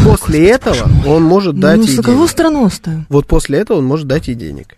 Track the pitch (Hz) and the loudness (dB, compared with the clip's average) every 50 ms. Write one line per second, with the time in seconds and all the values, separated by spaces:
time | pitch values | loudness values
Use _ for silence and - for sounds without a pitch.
0 | - - 143 - - - 151 151 165 196 240 262 - - 147 123 113 - - - | 4 4 2 2 0 -2 0 2 4 4 2 2 0 -2 -2 -2 0 0 2 2
1 | - 139 151 165 165 160 175 202 202 180 143 - - - 202 214 226 214 262 240 | 2 2 2 2 2 2 2 2 0 -2 -2 0 2 2 2 2 2 2 0 0
2 | 226 233 247 269 339 330 - - 330 330 302 285 247 185 - - - 170 160 160 | 0 0 2 2 2 0 0 0 -2 0 0 0 0 -2 -2 -4 -8 -8 -8 -8
3 | 156 - 143 143 143 - - - - - 135 - 214 - 151 - 131 127 139 160 | -6 -2 -2 -2 0 0 0 -2 0 0 -2 -4 -2 -2 -2 -2 -2 -2 -2 -4
4 | 151 131 131 160 - - 123 113 90 78 71 67 - - _ | -4 -4 -4 -4 -4 -6 -10 -10 -10 -12 -12 -14 -16 -20 _